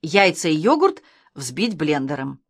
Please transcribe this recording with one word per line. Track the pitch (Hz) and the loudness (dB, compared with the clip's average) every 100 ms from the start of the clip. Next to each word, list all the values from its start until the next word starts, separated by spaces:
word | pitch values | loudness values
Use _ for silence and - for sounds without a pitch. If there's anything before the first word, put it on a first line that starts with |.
Яйца | 160 196 190 - 170 | 0 2 2 2 -2
и | |
йогурт | 156 196 302 381 - _ _ _ | 2 2 4 2 0 _ _ _
взбить | 139 123 131 226 175 | -14 -10 -4 -4 -2
блендером. | 156 147 135 143 135 135 | -2 0 -2 -6 -8 -10